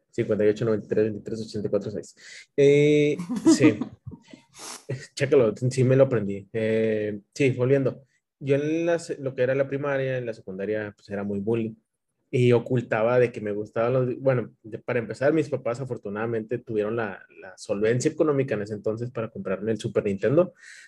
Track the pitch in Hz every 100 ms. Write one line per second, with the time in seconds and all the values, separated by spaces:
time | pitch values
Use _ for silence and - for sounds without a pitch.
0 | _ - 110 104 107 107 117 104 - 107
1 | 110 104 - 110 110 107 101 101 104 98
2 | - - - - - - 139 143 147 151
3 | 147 151 175 240 330 311 151 - - -
4 | - - _ - _ - - - - 135
5 | - - 135 143 113 104 127 131 123 131
6 | 135 117 98 98 - 113 110 110 110 107
7 | 104 104 - - 139 123 127 139 127 -
8 | - _ _ _ 135 139 151 160 170 170
9 | 170 156 131 131 127 135 135 139 143 135
10 | 131 131 120 110 - 92 98 107 104 -
11 | - 101 101 101 101 117 110 110 _ _
12 | _ _ _ 131 123 120 - 127 113 113
13 | 113 123 120 120 104 104 107 117 117 131
14 | 127 - 135 123 104 - 110 101 - 123
15 | 104 110 135 160 139 127 113 127 127 -
16 | 101 101 117 113 110 120 - 110 104 117
17 | 107 92 - 85 92 92 - 101 110 127
18 | 151 156 160 139 135 107 98 107 110 110
19 | 120 117 110 101 95 92 107 107 107 104
20 | 104 98 110 147 180 - - -